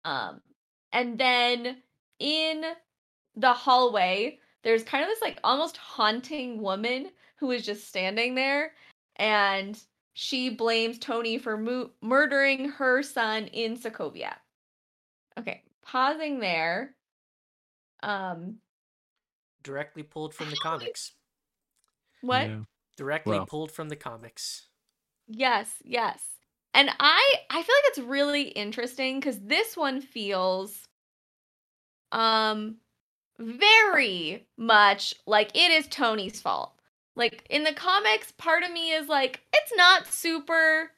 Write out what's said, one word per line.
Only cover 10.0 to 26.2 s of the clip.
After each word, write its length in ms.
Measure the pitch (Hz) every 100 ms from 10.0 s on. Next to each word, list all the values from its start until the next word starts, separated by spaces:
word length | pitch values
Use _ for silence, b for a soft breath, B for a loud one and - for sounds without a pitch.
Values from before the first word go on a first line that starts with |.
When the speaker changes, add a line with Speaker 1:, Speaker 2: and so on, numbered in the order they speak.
| _
Speaker 1:
she 360 | - - 262 254
blames 480 | 220 226 226 226 233
Tony 400 | - 233 233 226
for 180 | 233 214
mu-, 320 | 220 254 247 _
murdering 640 | 220 269 294 277 277 269 277
her 320 | 277 262 254
son 440 | 277 254 220 220 208
in 280 | - 226 233
Sokovia. 600 | 220 226 156 - 53 - _ _ _ _ _ _ _ _ _ -
Okay, 260 | 226 - _ _
pausing 580 | - 254 269 311 302 269
there. 560 | 202 165 160 180 269 _ _ _ _ _ _ _ _ _ _ _
Um, 580 | 202 196 190 170 180 220 _ _ _ _ _ _ _ _ _ _
Speaker 2:
Directly 400 | 139 139 147 160
pulled 320 | 147 160 156
from 160 | - 151
the 60 | 147 160
Speaker 1:
how 60 | 160
do 80 | 117
you 60 |
Speaker 2:
comics. 200 | - - _ _ _ _ _ _ _ _ _ _ _
Speaker 1:
What? 280 | 247 254 107
Speaker 3:
Yeah. 140 | 107 107 _ _ -
Speaker 2:
Directly 420 | 139 156 151 101
Speaker 3:
Well. 80 | 95
Speaker 2:
pulled 240 | 151 156
from 160 | - 151
the 80 | 147
comics. 720 | 131 117 117 - - - _ _ _ _ _ _ _
Speaker 1:
Yes, 540 | 220 262 240 320 -
yes. 400 | - 240 220 -